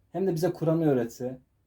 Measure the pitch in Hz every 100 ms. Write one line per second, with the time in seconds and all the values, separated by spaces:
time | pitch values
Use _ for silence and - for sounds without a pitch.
0 | _ 170 190 165 175 170 160 165 160 131
1 | 113 - 123 131 _ _